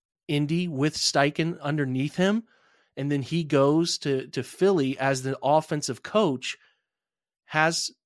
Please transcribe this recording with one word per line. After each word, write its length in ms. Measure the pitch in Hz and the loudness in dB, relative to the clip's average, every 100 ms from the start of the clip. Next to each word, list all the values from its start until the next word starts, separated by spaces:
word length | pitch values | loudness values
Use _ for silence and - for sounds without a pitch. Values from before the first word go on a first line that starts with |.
| _ _ - | _ _ -2
Indy 400 | 147 147 170 175 | 0 2 0 -2
with 280 | 135 151 - | 0 -2 0
Steichen 640 | - 143 143 147 165 175 | 0 2 2 0 -4 -4
underneath 540 | 143 151 131 131 147 - | -4 -2 -2 -2 -2 0
him. 280 | 190 220 - _ _ _ _ - | 0 0 -4 _ _ _ _ -8
And 160 | 143 | -4
then 100 | 143 | -2
he 220 | 123 170 | -2 -4
goes 540 | 151 143 139 160 170 - | 2 4 4 4 0 -2
to, 280 | 147 131 - | -2 -2 -4
to 160 | 139 | -8
Philly 540 | - - 190 180 131 135 | -6 0 2 4 0 0
as 220 | 135 135 | 0 0
the 140 | 131 135 | -4 -2
offensive 640 | 135 156 - 151 - 120 | 2 2 2 -6 -6 -8
coach, 540 | - 214 185 131 - - _ _ _ _ _ _ _ _ - | -2 0 0 -2 -6 -12 _ _ _ _ _ _ _ _ -4
has, 460 | 156 160 165 - - | 2 2 0 -6 -10